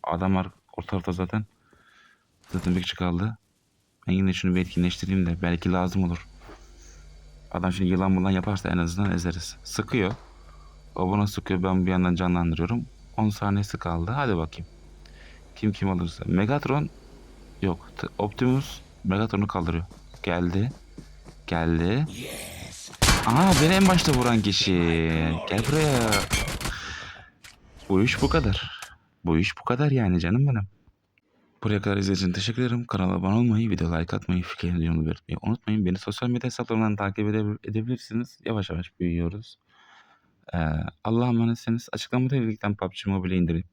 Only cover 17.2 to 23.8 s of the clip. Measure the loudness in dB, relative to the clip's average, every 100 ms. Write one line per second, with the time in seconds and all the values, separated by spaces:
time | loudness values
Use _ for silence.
17.2 | -20 -20 -20 -4 -2 -2 -8 -10 -10 -4
18.2 | -4 0 2 2 -2 -14 -18 -8 -2 0
19.2 | 0 0 0 -2 -2 -2 -4 -14 -20 -8
20.2 | -2 0 0 0 -2 -6 -20 -20 -20 -20
21.2 | -20 -20 -4 -2 2 2 2 0 -2 -6
22.2 | -12 -12 -14 -14 -16 -16 -18 0 4 4
23.2 | 4 6 6 6 6 8